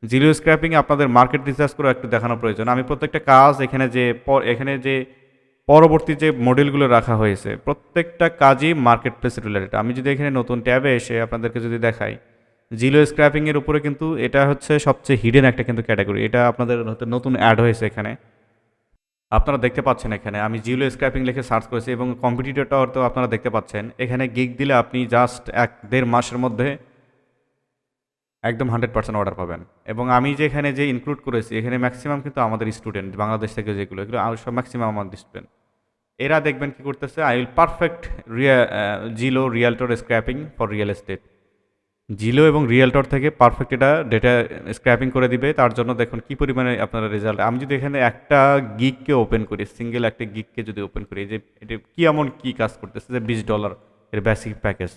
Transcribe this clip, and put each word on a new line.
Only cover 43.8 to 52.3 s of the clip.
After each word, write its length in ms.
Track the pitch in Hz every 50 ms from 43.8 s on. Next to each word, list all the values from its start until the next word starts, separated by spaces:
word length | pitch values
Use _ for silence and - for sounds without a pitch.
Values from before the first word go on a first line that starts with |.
| 135 135 147 160 160 123
ডেটা 360 | 107 110 107 123 123 120 117 - - 78 - 78 110
স্ক্র্যাপিং 380 | - _ 131 120 113 127 131
করে 180 | 127 131 127 123
দিবে। 240 | 123 123 120 139 156
তার 200 | - 131 120 117
জন্য 220 | 120 120 120 123
দেখুন 260 | 113 120 117 - 117 - _
কি 60 | 143
পরিমাণে 460 | 131 147 131 131 123 127 123 123 107
আপনারা 280 | 104 104 - 120 107 107
রেজাল্ট। 320 | 104 107 101 110 104 101
আমি 180 | 95 110 117 127
যদি 160 | 139 135 139
এখানে 240 | 131 131 143 143 139
একটা 600 | 127 117 113 - _ _ 147 143 135 139 143 139 135 113 101 107
গিগকে 340 | 120 135 131 - - - 143
ওপেন 320 | 131 113 107 - 113 110
করি, 220 | 98 107 101 101
সিঙ্গেল 380 | 98 - _ 120 117 117 123 120
একটা 200 | 113 107 _ 123
গিগকে 380 | 107 101 110 107 _ _ - 113
যদি 200 | 104 107 101 101
ওপেন 220 | 95 _ - 104
করি, 220 | - - 98 101
যে 120 | 98 107 110 - _ _ _
এটা 160 | - 110 117
কি 300 | 107 _ _ _ - 170
এমন 240 | 160 151 151 151 135